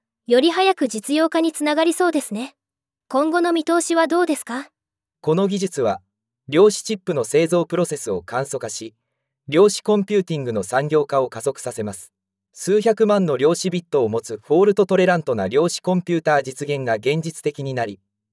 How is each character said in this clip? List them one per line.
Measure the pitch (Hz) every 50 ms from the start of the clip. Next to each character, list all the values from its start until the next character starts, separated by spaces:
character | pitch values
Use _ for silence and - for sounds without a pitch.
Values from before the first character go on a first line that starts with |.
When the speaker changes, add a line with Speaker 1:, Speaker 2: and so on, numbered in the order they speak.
| _ _ _ _ _ -
Speaker 1:
よ | 240 247
り | 269 339
早 | 330 359 381 381 370
く | - 294 233
実 | - 220 - - 285
用 | 302 320 320
化 | - 330
に | 330 330
つ | 302 - 294
な | 294 302
が | 311 330
り | 339 320
そ | - 359 349
う |
で | 320 294
す | - - 208
ね。 | 208 254 277 - _ _ _ _ _ _ _ _ _ _ _
今 | - 262 294 320
後 | 320 349
の | 339 349 339
見 | 330 311
通 | - 330 339
し | 330 - 339
は | 330 330
ど | 269 320 349
う | 359 330
で | 294
す | - -
か？ | - 226 262 285 - _ _ _ _ _ _ _ _ _ _
Speaker 2:
こ | - 151 160
の | 180 196 196
技 | 202 196
術 | 196 185 - 147
は、 | 120 107 95 92 - _ _ _ _ _ _ _ _ -
量 | 139 156 202 214
子 | 208 - -
チ | - 220
ッ | 196
プ | - - 170
の | 139 113
製 | - - 147 165 160
造 | 180 175 165
プ | - 170
ロ | 170 175
セ | - - -
ス | - 113
を | 98 90
簡 | 85 - 117 127 139
素 | - - 127
化 | - 110
し、 | - - 110 110 - _ _ _ _ _ _ _ _ _ _ -
量 | 143 160 202 208
子 | 196 -
コ | - - 208 208
ン | 190
ピ | 196 208 202
ュ |
ー | 180
テ | - 165
ィ | 147
ン | 135
グ | 123 110
の | 104
産 | 92 - 123 131 143 151
業 | 156 151 143 -
化 | 139 135 131
を | 120
加 | - 117
速 | - 139 135 -
さ | - 127
せ | - -
ま | 104 104 95
す。 | - - - _ _ _ _ _ _ _ _ _
数 | - - 175 196 214
百 | 202 233 214 202 226 208
万 | 208 202 185
の | 160 139
量 | 120 135 156 175
子 | - - 185
ビ | - 175
ッ | -
ト | _ - 143 120
を | 107
持 | 107 113
つ | - - - - -
フ | - 147 170
ォ |
ー | 202
ル | 208 196
ト | - 196
ト | - 190
レ | 180 185 180
ラ | 180 165
ン | 151
ト | - 123
な | 107 95 95
量 | 113 139 160 175
子 | - -
コ | - 185 185
ン | 180 175
ピ | - 170
ュ | 165
ー |
タ | - 156 151
ー | 139 135
実 | 135 127 - 143 143
現 | 143 139
が | 131 120 113
現 | 107 101 131 147 160 160
実 | 165 - -
的 | - 151 143 - 139
に | 135 131
な | 123 117 104
り、 | 101 - _ _ _ _ _ _